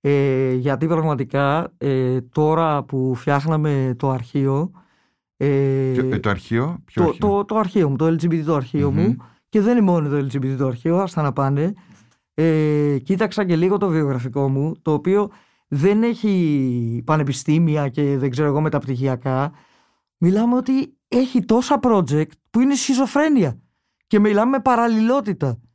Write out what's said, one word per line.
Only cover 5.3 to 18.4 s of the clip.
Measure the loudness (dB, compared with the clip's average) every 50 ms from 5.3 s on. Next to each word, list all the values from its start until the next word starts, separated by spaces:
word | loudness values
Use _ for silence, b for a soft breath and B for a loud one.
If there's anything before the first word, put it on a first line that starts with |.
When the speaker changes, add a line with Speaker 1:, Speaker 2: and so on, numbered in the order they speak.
| _
Speaker 1:
ε, | _ -2 0 2 2 2 0 0 0 0 0 0
Speaker 2:
Ποιο, | 0 0 0
ε, | -2 -2
το | 0 -2
αρχείο; | -2 -2 -4 -4 -2 -2 -2 -2 -6 -8 -14
Ποιο | _ -2 0 0
Speaker 1:
το, | 0
Speaker 2:
αρχείο; | 0 0 0 0
Speaker 1:
το, | 0 0 -2
το | -2 -2
αρχείο | -2 -2 0 0 0 2 2
μου, | 0
το | 0 0
L | 0 0 0 0
G | 0
B | 0 0
T | 0
το | 0 -2
αρχείο | -2 -2 -2 -2 -2 0 0
Speaker 2:
Μμμ. | 0 2
Speaker 1:
μου. | 2 0 0 -2 B B B B B _
Και | 0 2
δεν | 2 4 2
είναι | 4 4
μόνο | 4 2 2 0 0
το | -2
L | -2 -2 -2 -4
G | -4 -2
B | -2 -2
T |
το | -2 -2
αρχείο, | -2 -4 -4 -2 0 0
άστα | 0 -2 -2 -2 -2
να | -2 -2 0
πάνε. | 0 0 0 0 0 -2 -2 -4 b b b b b b b b b b _ _
Ε, | 0 2 2 2 2 2 2 2 2 2 0 0 -2 -2
κοίταξα | -2 0 0 0 -2 -2 -2 0
και | 0 2
λίγο | 2 2 2 2
το | 0 0
βιογραφικό | 0 0 0 0 0 -2 -2 -4 -4 -2 -2 -2 0
μου, | 0 -2 -2 -4 -6 -4
το | _ -2 -2
οποίο | 0 0 0 0 0 0 -2 b b b b b b b
δεν | _ -4 0 2 2 4 4 2
έχει | 0 -2 -2 -2 0 2 2 2 2 2 0 0 0 -2 -2 -2 -4 -4 -4 0
πανεπιστήμια | 0 0 0 0 -2 -4 -4 -2 0 2 2 2 2 0 0 -2 -4
και | -2 -2 -2 0 0
δεν | 0 -2 -2
ξέρω | -2 0